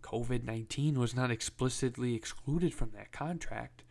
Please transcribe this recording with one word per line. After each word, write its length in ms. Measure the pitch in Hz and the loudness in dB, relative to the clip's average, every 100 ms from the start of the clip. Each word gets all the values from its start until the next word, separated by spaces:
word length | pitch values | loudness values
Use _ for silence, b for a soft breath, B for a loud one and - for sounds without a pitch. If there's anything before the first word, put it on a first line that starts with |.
covid 420 | - 113 117 123 | -6 -2 0 0
nineteen 560 | 120 113 113 - 151 135 | 0 -4 -4 0 2 4
was 160 | 120 123 | 2 2
not 160 | 127 | 2
explicitly 800 | 113 - - 127 - 131 123 123 | 0 -2 0 0 2 0 0 0
excluded 600 | 117 - - - 160 170 | 0 -4 -6 0 2 2
from 180 | - 110 | 2 0
that 200 | 104 104 | 0 -10
contract. 720 | - 151 175 - 113 117 - - | -6 -4 -2 -4 -4 -6 -14 -20